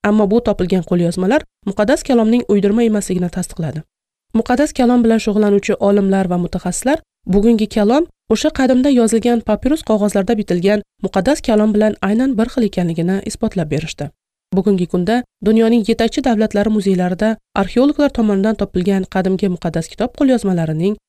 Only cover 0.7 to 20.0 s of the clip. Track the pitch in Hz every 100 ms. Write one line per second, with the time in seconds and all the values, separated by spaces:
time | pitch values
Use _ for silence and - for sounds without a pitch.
0.7 | 185 175 180 170 175 185 294 - _ -
1.7 | 196 208 302 - 247 220 240 - 202 196
2.7 | 220 233 208 - 180 180 - 180 - 156
3.7 | 156 - _ _ _ _ 220 226 247 302
4.7 | - 240 247 226 226 220 208 208 202 208
5.7 | 208 202 202 196 190 185 180 175 180 180
6.7 | - 247 311 _ _ - 196 220 226 214
7.7 | 220 208 269 339 _ _ 220 302 311 262
8.7 | 254 277 254 226 226 240 233 - 214 254
9.7 | 311 - 214 208 202 190 214 202 175 190
10.7 | 208 - _ 190 190 175 196 - 214 214
11.7 | 208 214 - 196 220 269 220 240 - 208
12.7 | 190 175 165 170 196 - - 220 185 156
13.7 | 143 160 - 147 _ _ _ _ 190 208
14.7 | 190 180 180 175 240 - _ 202 220 226
15.7 | 240 196 - 226 - 262 214 214 208 214
16.7 | 214 196 185 180 180 214 220 _ - 190
17.7 | 240 277 294 285 277 220 196 208 220 196
18.7 | 185 180 196 185 190 185 190 202 180 170
19.7 | 165 - -